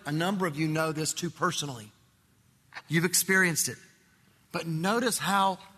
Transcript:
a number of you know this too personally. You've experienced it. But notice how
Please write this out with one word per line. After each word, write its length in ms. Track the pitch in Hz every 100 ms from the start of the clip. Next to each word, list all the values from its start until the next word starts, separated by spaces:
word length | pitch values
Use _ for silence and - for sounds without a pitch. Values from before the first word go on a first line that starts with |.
a 80 | 143
number 340 | 156 180 202 180
of 120 | 143
you 100 | 156
know 220 | 156 160
this 200 | 151 151
too 180 | - 175
personally. 600 | - 175 - 143 120 107 _ _ _ _ _ _ _ _ - -
You've 160 | 165
experienced 640 | 175 175 - 190 180 151 -
it. 100 | 107 - _ _ _ _ _ _
But 160 | 175 165
notice 520 | 156 185 233 247 -
how 400 | 170 196 196 180 -